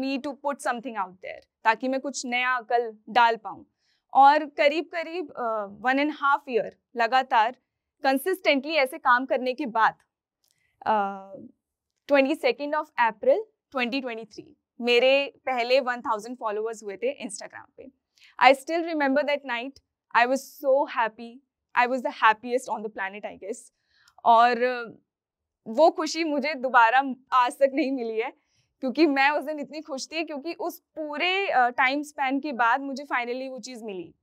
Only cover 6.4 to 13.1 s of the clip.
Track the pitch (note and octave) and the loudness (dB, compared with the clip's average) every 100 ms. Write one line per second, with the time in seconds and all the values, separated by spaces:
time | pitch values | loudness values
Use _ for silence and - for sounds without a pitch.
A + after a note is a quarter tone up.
6.4 | C#4 A#3 - - _ A#3+ - B3+ C4 B3 | 0 -2 -2 -8 _ -2 2 2 2 2
7.4 | A3+ B3+ _ _ _ _ C4+ C4+ F#4 F#4 | 0 -2 _ _ _ _ 0 0 -2 -2
8.4 | F4 C#4+ C#4 D#4+ C4 D#4+ - B3 C4+ C4+ | 0 0 0 0 0 -2 2 2 2 -4
9.4 | B3+ B3+ D4 A3+ G#3+ E3 _ _ _ _ | -2 -6 -6 0 0 0 _ _ _ _
10.4 | _ _ _ _ - G#3+ G3 G3 G3 G3 | _ _ _ _ -2 0 -2 -6 -16 -20
11.4 | A3 _ _ _ _ _ - C#4+ C4+ D4+ | -20 _ _ _ _ _ 0 2 2 2
12.4 | E4+ - C#4+ D4+ D#4 - A#3 | -2 -2 -4 -4 -6 0 0